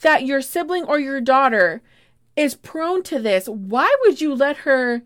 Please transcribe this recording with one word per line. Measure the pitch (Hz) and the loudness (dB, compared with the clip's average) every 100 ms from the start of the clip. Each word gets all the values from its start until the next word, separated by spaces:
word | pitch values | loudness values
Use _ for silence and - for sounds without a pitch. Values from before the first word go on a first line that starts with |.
that | 311 302 | 2 2
your | 262 277 | 0 -4
sibling | 269 349 330 359 | -4 -6 -4 -4
or | 311 294 | -2 -2
your | 269 277 | -2 -4
daughter | 247 262 262 220 175 190 - _ _ _ _ - | 2 4 4 2 0 -2 -14 _ _ _ _ -2
is | 285 - | -2 -4
prone | - 320 330 370 | -12 -6 -4 -4
to | - 285 | -4 -4
this, | 220 190 208 | 0 0 -2
why | 214 190 240 370 554 | -10 -4 0 2 4
would | 466 277 | 4 2
you | 302 | 0
let | 262 277 285 | 0 0 0
her | 294 262 247 240 | 0 2 0 -2